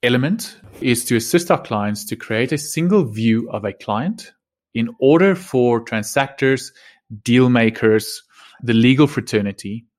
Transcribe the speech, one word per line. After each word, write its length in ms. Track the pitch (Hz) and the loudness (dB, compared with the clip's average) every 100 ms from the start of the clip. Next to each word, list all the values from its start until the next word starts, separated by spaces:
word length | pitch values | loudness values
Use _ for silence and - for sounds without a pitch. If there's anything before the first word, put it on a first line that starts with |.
element 580 | 123 123 139 226 - - - - | 2 0 0 -4 -6 -18 -20 -6
is 260 | 131 117 - | -2 -2 0
to 100 | 117 | -2
assist 340 | 113 175 175 | 0 -2 0
our 100 | 165 | -4
clients 440 | - 107 104 104 | -2 -4 -4 -6
to 120 | - 110 | -10 -12
create 360 | - 110 131 | -6 -2 -2
a 60 | 147 | -4
single 460 | - - 170 208 | -6 -4 0 2
view 460 | 135 107 113 113 - | 0 0 0 0 -2
of 140 | 107 | -8
a 80 | 101 | -8
client 600 | 98 - 107 156 226 - _ _ _ _ | -10 -6 -4 -4 -8 -12 _ _ _ _
in 200 | 117 117 - | -6 -6 0
order 340 | 131 160 196 | 4 6 4
for 500 | 185 - 131 123 117 | 0 -2 0 2 0
transactors, 880 | 113 110 107 - 139 - 135 131 - _ - _ _ 107 | -2 -6 -4 -4 -4 -2 0 0 -4 _ -20 _ _ -12
deal 240 | - 123 127 | 2 4 4
makers, 720 | 123 113 110 113 110 - - _ _ - _ | 4 2 2 2 2 -2 -14 _ _ -20 _
the 120 | 113 | 0
legal 320 | 113 120 131 147 | 4 4 6 4
fraternity 800 | 139 - 110 101 98 98 110 _ | 2 -4 -4 -4 -8 -12 -12 _